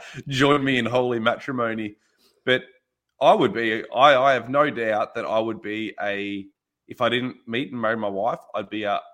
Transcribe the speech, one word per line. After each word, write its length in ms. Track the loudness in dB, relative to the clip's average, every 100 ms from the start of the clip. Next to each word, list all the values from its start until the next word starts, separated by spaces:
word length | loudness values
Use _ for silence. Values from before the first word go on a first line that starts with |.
| -14
<laughs> 140 | -14 -6
join 360 | 2 4 4
me 140 | 2 0
in 80 | 0
holy 340 | 0 0 0
matrimony. 760 | 0 -2 -4 -4 -2 -4 -8 -12 _ _ _ _ 0
But 180 | 0 -2 _ _ _ _ 2
I 140 | 4
would 200 | 6 4
be, 300 | 0 -2 -2 -4
I, 240 | 4 6 6
I 180 | 4
have 160 | 2 0
no 200 | 0 0
doubt 460 | 0 -2 0 -2 -6
that 100 | -2
I 140 | -2
would 240 | -2 -4
be 320 | -8 -8 -8 -6
a, 460 | -6 -4 -6 -8 -12 _ _ _ -18
if 140 | -4
I 80 | 0
didn't 280 | 0 -4 -10 -8
meet 240 | -8 -6
and 100 | -4
marry 160 | -2 -2
my 100 | -4
wife, 300 | -2 -4 -4 -8
I'd 160 | -10 -8
be 140 | -6
a 180 | -2 -4 -6